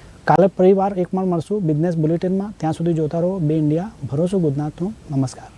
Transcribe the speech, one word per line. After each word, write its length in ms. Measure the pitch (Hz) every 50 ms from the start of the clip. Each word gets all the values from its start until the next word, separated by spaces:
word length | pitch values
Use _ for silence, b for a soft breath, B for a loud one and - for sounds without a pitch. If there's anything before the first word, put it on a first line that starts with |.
| B B B B B
કાલે 200 | - 147 - 285
ફરી 260 | 302 - - 185 185 202
વાર 260 | 190 190 202 202 180
એકવાર 260 | 175 - - 185 190
મળશું 360 | 185 175 165 - - 208 214
બિઝનેસ 340 | 185 156 156 147 165 180 165
બુલેટિનમાં. 580 | 165 151 156 170 170 - 180 190 196 202 220 190 -
ત્યાં 140 | 160 160 151
સુધી 200 | - 165 175 165
જોતા 260 | 156 156 143 170 170
રહો 200 | 175 180 190 190
બે 180 | 156 147 156
ઇન્ડિયા, 340 | 160 151 147 151 165 190 220 - - 139 107
ભરોસો 280 | 135 151 175 180 202 190
ગુજરાતનો. 540 | 165 147 135 147 151 151 - - 175 208 220 - - -
નમસ્કાર. 420 | 143 135 135 127 - - - - -